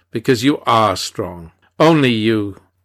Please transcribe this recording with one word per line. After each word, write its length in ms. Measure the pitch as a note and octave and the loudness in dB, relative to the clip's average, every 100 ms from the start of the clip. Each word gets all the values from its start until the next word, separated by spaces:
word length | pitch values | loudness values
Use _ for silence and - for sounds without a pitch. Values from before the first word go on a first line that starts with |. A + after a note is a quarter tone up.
| _ | _
because 320 | A#2 A2 A#2+ | -6 -2 0
you 180 | B2+ D3 - | 0 -2 0
are 300 | A#2 A2 F#2 | 2 2 -2
strong. 540 | - - F2+ F2 E2 - _ - | -6 -10 -10 -12 -18 -20 _ 0
Only 340 | D#3+ D#3+ C3+ | 2 4 2
you 440 | A2+ G#2+ A2 G2+ F#2+ _ _ | 2 0 0 -2 -10 _ _